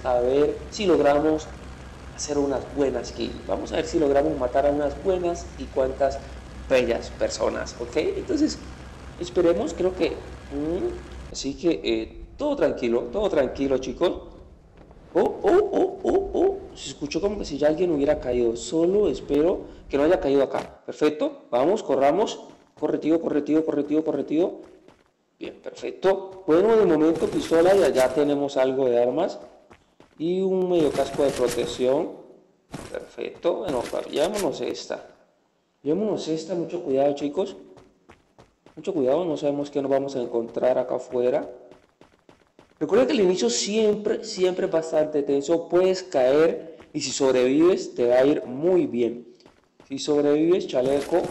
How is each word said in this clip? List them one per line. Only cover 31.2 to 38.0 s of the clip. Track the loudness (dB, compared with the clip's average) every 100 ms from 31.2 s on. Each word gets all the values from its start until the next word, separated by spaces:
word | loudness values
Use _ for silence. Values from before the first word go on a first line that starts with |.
de | 0
protección. | 2 0 0 -4 0 2 2 0 -8 -20 -20 _ _ _ -16 -12
Perfecto. | -12 -12 -10 -10 -4 -2 -2
Bueno, | -2 -4 -4 -6 -4
llevémonos | -2 -2 0 -4 -4
esta. | -6 -8 -8 -10 -12 -20 _ _ _ _ _ _
Llevémonos | -4 -2 -2 -4 -4
esta. | -6 -4 -6
Mucho | -6 -6
cuidado, | -2 0 2 0
chicos. | -4 -4 -6 -6 -20 -20 -20 _